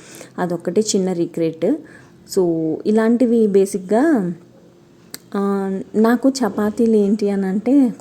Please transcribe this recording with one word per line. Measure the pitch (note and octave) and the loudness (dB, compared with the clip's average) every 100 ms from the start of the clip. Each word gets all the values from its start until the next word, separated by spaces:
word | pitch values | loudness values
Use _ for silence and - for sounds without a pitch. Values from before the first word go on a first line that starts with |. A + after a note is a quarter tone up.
| - - - - | -20 -20 -18 -8
అదొక్కటే | F3 F3 F3 F3 | -6 -6 -4 -2
చిన్న | G#3+ G3+ F#3 | 0 0 -2
రిగ్రెట్. | F3 E3 E3 E3 D#3+ F3+ D#4 - - - - - - | -2 -4 -2 -4 -2 -2 -2 -6 -20 -20 -20 -6 -2
So | F3+ E3 D#3+ D#3 - | 0 0 -2 -4 0
ఇలాంటివి | G#3+ A3 A#3 A#3+ A#3 G#3+ | 0 2 2 2 2 4
బేసిక్‌గా, | G3 F#3+ G3+ F#3 G#3+ D#4+ C4+ F3 E3+ - - - _ _ _ - - - G3+ | 2 2 -2 -2 2 2 2 0 -6 -14 -20 -20 _ _ _ -20 -20 -10 -4
ఆ, | G3 G3 G3 F#3+ - G3+ | -2 -2 -2 -6 -4 0
నాకు | A3 A#3+ C4+ | 2 4 0
చపాతీలు | C4 G#3+ G3+ G#3 G#3+ A3+ G#3+ | 0 -4 -2 -4 0 2 2
ఏంటి | G3+ G#3 G3+ | 2 0 0
అని | G3 F#3+ | -2 -2
అంటే, | F#3+ A#3+ C#4+ B3+ F3+ | -2 2 2 2 0